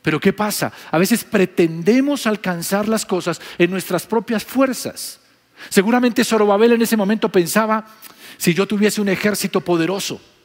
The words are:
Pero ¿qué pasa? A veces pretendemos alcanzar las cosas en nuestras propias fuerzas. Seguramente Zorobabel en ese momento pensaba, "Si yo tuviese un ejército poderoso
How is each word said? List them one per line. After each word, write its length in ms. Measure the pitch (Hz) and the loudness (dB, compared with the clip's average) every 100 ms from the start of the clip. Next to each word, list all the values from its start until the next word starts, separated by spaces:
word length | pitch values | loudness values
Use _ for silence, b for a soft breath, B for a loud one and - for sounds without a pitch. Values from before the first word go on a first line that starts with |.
Pero 180 | - 151 | -2 0
¿qué 140 | 196 | 0
pasa? 380 | 190 208 - 127 B B | 0 -4 -2 -6 B B
A 60 | 160 | 0
veces 260 | 190 233 | 2 0
pretendemos 1040 | - 202 185 - 170 165 170 247 277 285 226 | 0 0 0 2 0 0 2 2 2 -2 -2
alcanzar 640 | 208 185 170 165 196 208 | -4 -4 -6 -4 -2 -2
las 160 | 220 | -2
cosas 360 | - 180 170 160 B B | -2 -4 -4 -8 B B
en 140 | 175 | 0
nuestras 340 | 185 - 180 | 0 -4 -6
propias 380 | - 226 208 220 | -2 -4 -2 -6
fuerzas. 760 | - 254 269 240 110 - - - _ _ _ B B | -2 0 0 -2 -8 -10 -14 -16 _ _ _ B B
Seguramente 560 | - 196 247 247 240 | 0 4 2 2 0
Zorobabel 480 | 226 220 208 202 233 | 0 2 4 4 4
en 80 | 233 | 4
ese 160 | 226 220 | 2 2
momento 320 | 196 220 226 | 2 0 2
pensaba, 580 | 190 170 208 220 220 214 B B B B B | 0 2 0 0 -2 -4 B B B B B
"Si 160 | - | -2
yo 120 | 165 | 0
tuviese 340 | 196 208 208 208 | 0 2 2 2
un 80 | 202 | -2
ejército 540 | 180 208 202 196 190 | 0 0 -2 -2 -2
poderoso 600 | 180 170 165 196 - 120 _ _ | 0 0 0 -4 -6 -10 _ _